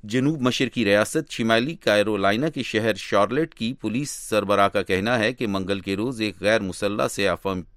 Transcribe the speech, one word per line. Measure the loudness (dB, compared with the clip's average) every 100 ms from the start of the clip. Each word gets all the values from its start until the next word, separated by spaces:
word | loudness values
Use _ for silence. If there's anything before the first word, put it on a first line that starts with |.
جنوب | -4 0 2 2
مشرقی | 0 0 -2 0 4
ریاست | 4 2 -2 -4
شمالی | -2 2 2 0 -2
کیرولائنا | 2 4 2 2 2 2 -2
کے | -4
شہر | -4 0 0
شارلٹ | -2 0 2 2 0 -4
کی | -4 -6
پولیس | -4 -4 -4 -4
سربراہ | -8 -2 0 2 4 4
کا | 2
کہنا | 0 0 0 0
ہے | 0
کہ | -2 -2
منگل | -2 -2 -4
کے | -4 -4
روز | -4 -4
ایک | -6 -2
غیر | 0 2
مسلح | 0 -4 -4 -2 -2
سیاہ | 0 -2 0
فام | -2 -4 -8